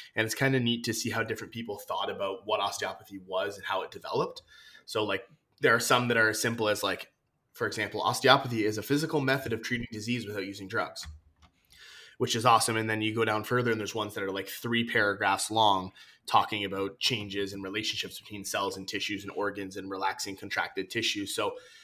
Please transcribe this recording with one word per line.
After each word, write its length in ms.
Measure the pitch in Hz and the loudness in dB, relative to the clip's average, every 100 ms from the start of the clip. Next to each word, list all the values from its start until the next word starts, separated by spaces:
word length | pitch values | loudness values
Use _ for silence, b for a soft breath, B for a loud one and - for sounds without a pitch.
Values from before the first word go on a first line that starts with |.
| B | B
And 120 | - 110 | -2 0
it's 80 | |
kinda 260 | - 135 135 | 2 2 4
neat 240 | 120 117 | 2 0
to 80 | 117 | -2
see 180 | 110 117 | -2 -2
how 120 | 95 | -2
different 320 | - 107 101 | -2 -4 -6
people 240 | 113 113 101 | -10 -8 -8
thought 320 | - 90 101 | -6 -4 -4
about 300 | 95 98 98 | -2 -4 -4
what 160 | 101 104 | -2 0
osteopathy 580 | 101 - 98 92 - 98 | 0 -2 -6 -6 -12 -16
was 320 | 92 92 101 98 | -4 -2 -2 -4
and 80 | |
how 180 | 95 98 | -4 -4
it 100 | 90 | -4
developed. 500 | - 78 107 175 - - b b b | -10 -4 -2 -2 -4 -18 b b b
So, 200 | - 113 | -6 -2
like, 200 | 104 98 - _ _ _ | 0 -2 -6 _ _ _
there 140 | 139 | 4
are 60 | 117 | 4
some 280 | 117 123 123 | 6 4 4
that 80 | 117 | 4
are 140 | 110 | 4
as 100 | 107 | 4
simple 280 | 120 113 107 | 0 0 0
as, 140 | 101 | 2
like, 300 | 98 95 - _ _ _ _ | 0 -4 -8 _ _ _ _
for 140 | - 110 | -6 -4
example, 360 | 107 104 107 | -2 -4 0
osteopathy 640 | 82 127 131 127 127 117 | 0 4 8 8 6 0
is 120 | 107 107 | 0 0
a 60 | |
physical 380 | 98 143 156 156 | 0 0 0 0
method 320 | 131 135 - | 0 0 0
of 100 | 113 | -4
treating 240 | - 120 120 | -4 -6 -6
disease 340 | 107 104 123 101 | -8 -4 -4 -4
without 180 | 104 | -6
using 240 | 98 98 95 | -6 -8 -6
drugs, 380 | 110 87 - 82 - _ _ _ _ b b b b b b | -4 -4 -6 -14 -16 _ _ _ _ b b b b b b
which 160 | 120 | 0
is 100 | 117 | 4
awesome. 320 | 117 113 110 110 | 6 6 6 2
And 140 | 110 | 2
then 100 | 110 | 0
you 140 | 110 | 0
go 100 | 107 | 2
down 200 | 110 107 | 2 2
further 260 | 101 123 120 | 0 0 2
and 80 | 110 | 0
there's 160 | 101 | -2
ones 200 | 113 104 | -4 -4
that 100 | 104 | -4
are, 80 | 98 | -4
like, 160 | 98 98 | -4 -6
three 380 | - 120 117 117 | -8 -2 0 2
paragraphs 640 | 117 104 98 101 95 - | 2 2 2 2 2 0
long 420 | 110 107 95 92 - b b - | 4 4 4 -2 -12 b b 2
talking 380 | 107 95 107 | 4 4 0
about 340 | 101 95 98 - | -2 -2 -2 0
changes 540 | - 117 104 98 101 | -2 -2 -4 -4 -4
and 100 | 101 | -4
relationships 560 | 95 104 110 113 98 - | -6 -4 -4 -4 -6 -10
between 260 | - 104 | -14 -12
cells 340 | 98 104 101 98 | -4 -2 -2 -4
and 100 | 95 | -8
tissues 340 | 104 - 101 | -6 -4 -6
and 80 | 98 - | -6 -2
organs 400 | 101 98 95 95 | -2 -2 -8 -8
and 140 | 95 | -8
relaxing 440 | 95 95 92 101 | -4 -2 -2 -8
contracted 540 | 95 101 - 85 - 92 | -8 -6 -4 -2 -4 -4
tissues. 420 | 117 113 104 98 | -2 -2 -2 -4
So, 200 | - - - B B | -2 -2 -4 B B